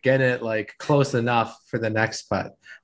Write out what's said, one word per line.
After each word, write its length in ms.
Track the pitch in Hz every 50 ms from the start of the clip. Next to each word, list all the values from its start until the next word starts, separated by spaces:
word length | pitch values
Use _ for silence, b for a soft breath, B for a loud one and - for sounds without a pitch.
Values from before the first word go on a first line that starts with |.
| -
getting 220 | 127 135 135 131 127
it, 140 | 123 120
like, 320 | 117 113 110 110 104 - - _
close 340 | - - 147 143 135 - -
enough 420 | 120 113 120 120 117 113 113 - - _ _
for 100 | - 117
the 100 | 113 110
next 340 | 107 110 110 110 - - -
putt. 320 | - 104 95 - - - _ B B B B